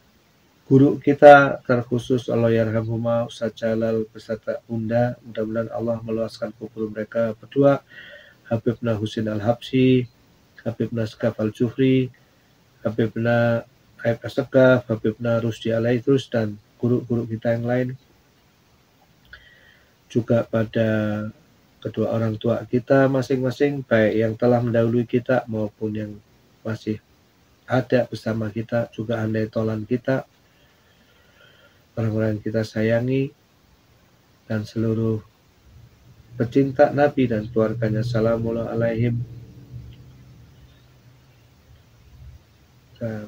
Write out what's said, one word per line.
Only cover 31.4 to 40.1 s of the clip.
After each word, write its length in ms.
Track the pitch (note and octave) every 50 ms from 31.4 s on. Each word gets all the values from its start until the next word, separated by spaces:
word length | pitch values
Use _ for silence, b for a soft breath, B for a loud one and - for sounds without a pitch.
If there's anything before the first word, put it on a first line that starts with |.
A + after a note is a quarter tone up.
| b b b b b b b b b _ - A#2
orang-orang 400 | A2+ A2 G#2+ A2 A2 A2 G#2+ G2+
yang 40 | -
kita 200 | A2 A2 A2+ A2
sayangi, 720 | - - A2 G#2+ A2 A#2 A#2 B2 B2+ C3 C3+ C3+ C#3+ - _ _ _ _ _ _ _ _ _ _ _ _ _ _ _ _ _ _ _ _ _ _
dan 160 | - A2 A2 G#2+
seluruh 560 | - - A2+ A2+ A2+ A2 A2+ A2+ A2+ A2 G#2+ - _ _ _ _ _ _ _ _ - - - - - _ _ _ - - - - - - -
pecinta 560 | A#2 A#2+ - C#3 C3+ C#3 B2+ C#3+ D3 C#3+ C3
Nabi 320 | C#3 D3 D3 - C3+ B2+
dan 240 | A#2+ A2+ G#2+ G#2+ -
keluarganya, 520 | - A2+ A2 A2 A2 A#2 A2+ G#2+ G#2+ G#2+ A2+
salamullah 680 | - - A2 A2 A2+ A#2 A2+ A2+ A2+ A2+ A#2 A2+ A2
alaihim. 480 | A2+ A2+ A#2 A#2 A2+ A2+ A#2+ A#2+ A#2 A#2+ - - - - - - - - - - - - - - - - - -